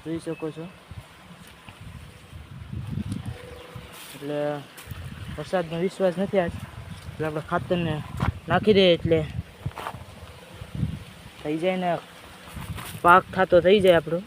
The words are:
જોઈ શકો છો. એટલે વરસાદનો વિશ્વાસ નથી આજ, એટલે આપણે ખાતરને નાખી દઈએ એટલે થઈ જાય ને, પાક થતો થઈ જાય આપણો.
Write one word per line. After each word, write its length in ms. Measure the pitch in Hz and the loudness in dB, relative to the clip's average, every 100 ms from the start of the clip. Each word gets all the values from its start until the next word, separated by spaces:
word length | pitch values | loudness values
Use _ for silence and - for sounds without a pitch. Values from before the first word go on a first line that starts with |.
જોઈ 160 | 156 160 165 | -6 -8 -6
શકો 220 | 160 156 147 | -8 -8 -8
છો. 100 | 170 185 - - - - - - - - - - - - - - - - - - - - - - - - - - - - - - - - - | -14 -16 -18 -18 -18 -20 -20 -20 -20 -20 -20 -18 -18 -16 -18 -20 -20 -20 -18 -18 -14 -12 -8 -6 -6 -8 -8 -12 -14 -16 -16 -18 -18 -18 -18
એટલે 260 | - 143 147 147 147 135 - - - - - - - | -12 -6 -4 -2 -4 -8 -18 -16 -14 -12 -12 -12 -10
વરસાદનો 440 | 151 185 165 165 185 | -2 -2 -2 -2 -4
વિશ્વાસ 300 | - 190 170 | 0 0 0
નથી 200 | 196 202 | 0 2
આજ, 100 | 170 - - - - - - | 0 -4 -12 -14 -14 -14 -14
એટલે 160 | - 156 | -6 -4
આપણે 160 | 156 151 | -4 -2
ખાતરને 440 | 175 - 180 170 151 - - - - - | -4 0 -2 0 -4 -6 -2 -2 -2 0
નાખી 280 | 170 208 196 | 2 4 6
દઈએ 160 | 185 165 | 8 6
એટલે 220 | 165 160 151 - - - - - - - - - - - - - - - - - - - - - | 4 2 2 -6 -10 -10 -10 -8 -12 -12 -16 -18 -18 -18 -20 -18 -14 -4 -4 -4 -12 -18 -20 -12
થઈ 160 | 151 156 | -6 -2
જાય 140 | 180 185 | 0 0
ને, 60 | 180 160 - - - - - - - - - - | 0 -2 -4 -20 -20 -20 -16 -14 -10 -10 -10 0
પાક 200 | 175 180 - | 8 8 8
થતો 240 | - 185 180 170 | 0 6 6 8
થઈ 140 | 208 185 | 6 8
જાય 140 | 170 | 6
આપણો. 200 | 156 170 | 4 -6